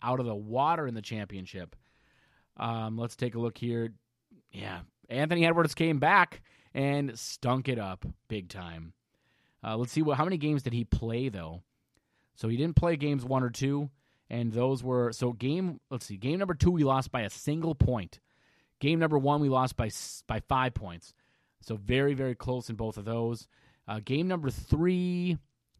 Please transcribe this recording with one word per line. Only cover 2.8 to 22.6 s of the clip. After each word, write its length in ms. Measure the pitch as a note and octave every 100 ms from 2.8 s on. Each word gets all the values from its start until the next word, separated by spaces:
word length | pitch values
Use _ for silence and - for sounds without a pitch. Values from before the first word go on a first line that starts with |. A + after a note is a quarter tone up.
| A2 A2+
let's 180 | A#2 -
take 180 | B2
a 60 | A#2
look 160 | A#2 -
here. 380 | A#2+ A#2 A2+ G#2 _ _ _ - _
Yeah, 300 | G2 G2+ F2+ - _ -
Anthony 380 | B2 D#3 E3+ E3
Edwards 280 | E3 D#3+
came 240 | - E3 D3
back 440 | D3+ G3 F3 - - _ _
and 440 | C3+ C#3 C#3+ C#3 A2+
stunk 500 | - - B2+ C3 C3
it 100 | A#2
up 260 | G2 F#2 - - -
big 220 | G#2+ F2+
time. 420 | G2 F2 E2 E2 - _ _ _ _ _ _
Uh, 120 | A2+ A2
let's 160 | A#2+
see, 100 | D3+
what, 160 | D3+ C3+
how 60 |
many 120 | E3+ F3
games 260 | D3+ D3
did 120 | B2+
he 100 | A#2
play, 460 | A2+ - A#2 A#2 C3
though? 320 | G2 D#2+ E2+ - _ _ _ _ _ _
So 140 | - A2+
he 80 | A#2
didn't 180 | E3 -
play 200 | E3+ D#3
games 280 | D3 C#3+
one 180 | B2 C3
or 80 | B2
two, 400 | - C3+ C#3+ C#3+ - _ _ _
and 240 | A#2+ A#2
those 320 | A2+ C3 C3
were, 260 | B2+ B2 A#2+
so 200 | A2+ B2
game, 480 | A2+ B2 E3+ F#3 C#3+ _
let's 160 | B2 -
see, 100 | G2
game 220 | B2 F3+
number 160 | G3
two 160 | D#3 F3+
we 140 | F3
lost 260 | C#3 C3 -
by 120 | B2
a 80 | G#2
single 440 | - - D#3 E3
point. 460 | - C#3 A#2+ F2+ - _ _ _ _ _ _
Game 200 | C#3+ E3
number 200 | D#3+ D3
one 220 | C3+ D3
we 80 | C#3+
lost 280 | C3 B2+ -
by 100 | A2+
s-, 360 | - - - -
by 140 | A2
five 320 | - C3 B2+
points. 400 | - F#2+ E2+ - _ _ _ _ _
So 160 | - A2
very, 380 | G2+ C3 C#3+
very 200 | C3+ C3
close 360 | A#2+ B2+ B2+